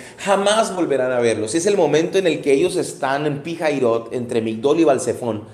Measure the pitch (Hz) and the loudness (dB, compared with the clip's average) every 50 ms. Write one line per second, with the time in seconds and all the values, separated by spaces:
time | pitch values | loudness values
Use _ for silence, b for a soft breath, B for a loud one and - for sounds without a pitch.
0 | B B B B - 190 196 190 202 202 - 170 170 190 185 180 165 143 139 127 | B B B B -2 0 0 2 2 2 2 2 0 0 0 -4 -2 0 0 0
1 | 127 127 127 123 120 113 110 107 107 110 - 165 170 208 202 190 165 143 - 160 | 0 0 0 2 2 2 0 0 -4 -2 -2 -2 0 0 2 2 2 4 4 2
2 | 165 175 185 196 185 165 147 - - 143 135 143 175 180 170 170 139 - - - | 2 2 0 0 2 2 0 0 2 2 4 4 4 0 0 -2 -4 -4 -6 -6
3 | 143 131 139 143 151 151 143 143 143 170 170 165 165 151 147 135 127 113 113 117 | -4 -2 -2 0 -2 -2 -4 -4 -6 -8 -8 -2 -2 -2 0 2 2 2 2 0
4 | - - - 123 120 120 123 117 110 110 110 110 113 143 156 165 160 151 131 117 | -2 -6 -8 -8 -6 -2 -2 -2 -2 -2 -4 0 0 2 4 4 4 4 4 2
5 | - 120 104 - 127 117 107 104 - B | 0 -4 -4 -2 -2 -4 -4 -4 -8 B